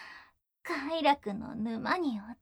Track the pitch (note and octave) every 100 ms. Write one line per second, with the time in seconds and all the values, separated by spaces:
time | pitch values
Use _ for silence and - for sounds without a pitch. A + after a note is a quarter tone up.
0 | - - - _ _ _ - D4+ C#4+ E4
1 | D4 C#4+ G#3 G3 A3+ A3+ A3+ A3+ B3 F4+
2 | D4+ G#3+ G#3+ -